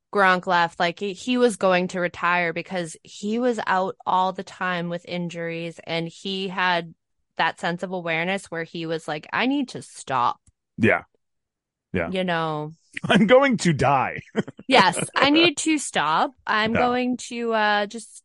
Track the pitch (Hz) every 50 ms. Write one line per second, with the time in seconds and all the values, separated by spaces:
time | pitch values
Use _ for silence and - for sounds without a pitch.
0 | _ _ - 202 196 185 185 180 175 190 180 175 170 170 - - 185 175 170 -
1 | 202 202 185 185 - 254 247 247 240 240 196 - - 190 185 180 180 180 - 185
2 | 180 170 - - - 175 175 175 175 165 165 170 165 - 196 180 170 160 - -
3 | _ - - - - 208 220 233 254 247 233 214 - - 190 185 190 185 - -
4 | - 214 190 185 185 190 185 196 190 - - - 185 185 180 175 170 175 170 175
5 | - - 175 175 175 170 165 170 170 165 165 165 170 170 160 - - - 165 165
6 | 165 165 - - - 196 190 190 190 190 180 196 185 185 180 170 170 165 - _
7 | _ _ _ _ _ _ _ - 170 160 - - - 175 170 170 - 180 190 180
8 | 165 170 160 160 170 180 196 196 - - 170 165 165 165 - 170 165 160 165 160
9 | - - 151 156 - - - - 220 254 277 294 262 - - 151 151 - - -
10 | - - 135 127 120 123 - - _ _ _ _ _ _ _ - 107 101 87 82
11 | - _ _ _ _ _ _ _ _ _ _ _ _ _ _ _ _ _ - 90
12 | 170 175 185 185 185 180 170 165 165 160 156 151 151 151 165 _ _ _ _ -
13 | - - 240 190 220 185 254 262 277 277 233 - - 175 156 123 131 131 143 131
14 | 117 92 76 82 - - _ 226 - - - - - - 269 233 190 180 170 -
15 | - - - - 262 285 294 320 339 349 294 - - 320 311 285 - - - 185
16 | 147 151 160 175 240 294 - _ _ - 214 214 220 220 226 226 247 247 247 247
17 | 254 247 247 226 - - 247 233 233 226 220 220 214 208 208 208 208 208 233 233
18 | - - - - -